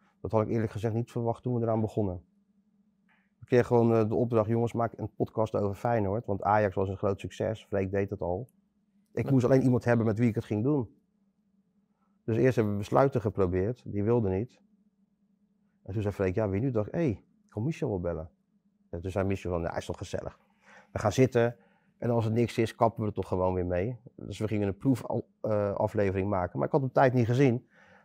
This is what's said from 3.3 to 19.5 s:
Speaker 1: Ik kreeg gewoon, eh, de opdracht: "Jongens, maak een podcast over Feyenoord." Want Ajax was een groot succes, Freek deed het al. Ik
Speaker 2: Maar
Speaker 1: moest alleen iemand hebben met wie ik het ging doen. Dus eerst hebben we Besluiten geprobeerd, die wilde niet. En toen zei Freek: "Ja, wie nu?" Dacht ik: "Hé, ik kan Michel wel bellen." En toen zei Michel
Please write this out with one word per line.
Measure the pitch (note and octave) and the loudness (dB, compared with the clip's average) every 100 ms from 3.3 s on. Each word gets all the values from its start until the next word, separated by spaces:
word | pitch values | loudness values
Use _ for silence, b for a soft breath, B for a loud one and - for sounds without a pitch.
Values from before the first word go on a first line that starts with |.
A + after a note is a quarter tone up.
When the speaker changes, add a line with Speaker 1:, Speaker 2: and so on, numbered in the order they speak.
| _ | _
Speaker 1:
Ik | - | 2
kreeg | B2 A2+ | 2 4
gewoon, | A#2+ A#2 | 4 6
eh, | A2+ G#2+ | 4 2
de | |
opdracht: | A2+ A#2 A#2 G#2 | 0 0 2 2
"Jongens, | A#2 A#2 | 0 0
maak | A#2+ A2+ - | -2 -4 -4
een | G#2+ - | -8 -4
podcast | B2+ - A2 | -4 -2 -2
over | G2+ G2+ | 0 -2
Feyenoord." | G2 A#2+ A#2+ G2 G#2+ A2 | -2 -2 0 0 -2 -4
Want | G2 | -2
Ajax | G2 G#2+ G#2 | 2 4 2
was | G2 F#2+ | 0 -4
een | F#2+ | -2
groot | G2+ - | -2 -2
succes, | G2+ - G2 A2 - | -6 -4 -4 -4 -4
Freek | G2+ F#2+ | -4 -2
deed | G2 G2+ | -2 -2
het | G2 | -4
al. | F2 F#2 C3 _ _ _ _ _ _ | -4 -6 -8 _ _ _ _ _ _
Ik | - | -6
Speaker 2:
Maar | A#2+ | 0
Speaker 1:
moest | C3+ | 2
alleen | A#2+ C3+ | 4 4
iemand | C3 B2 | 4 2
hebben | A#2+ A#2+ A2 | 2 2 2
met | G#2+ | 2
wie | A#2+ | 0
ik | |
het | G#2+ | 0
ging | - G#2 | -2 -2
doen. | B2 D3 G#2+ _ _ _ _ _ _ _ _ _ _ _ _ _ | 0 -2 -4 _ _ _ _ _ _ _ _ _ _ _ _ _
Dus | - A2+ | -4 2
eerst | C3 B2 | 2 2
hebben | G#2+ | 0
we | G2+ | -2
Besluiten | G#2 C3 C3+ B2+ | 0 2 2 0
geprobeerd, | G#2+ G2+ F#2 F2+ G2 B2+ | -2 0 0 0 -2 -6
die | G#2 G2+ | -8 -4
wilde | G#2 A#2+ G2+ | 0 0 0
niet. | F#2+ A#2+ _ _ _ _ _ _ _ _ _ _ _ _ _ | -2 -4 _ _ _ _ _ _ _ _ _ _ _ _ _
En | - | -8
toen | G#2 | -4
zei | G2+ | -2
Freek: | G2 F#2+ | 0 0
"Ja, | F#2 G#2+ | 0 0
wie | F#2+ | 0
nu?" | C3+ | 0
Dacht | A2+ G#2 | -2 -2
ik: | |
"Hé, | - | 0
ik | D#3+ F#2+ _ _ _ | -2 -2 _ _ _
kan | G#2+ | -6
Michel | B2+ E3 C3+ | -4 -2 -2
wel | G2 | -2
bellen." | F2 E2 D#2 _ _ _ _ _ _ | -2 -4 -8 _ _ _ _ _ _
En | F2 | -8
toen | F#2 | -4
zei | G2 F#2+ | -2 -2
Michel | G2 F2+ | -2 -2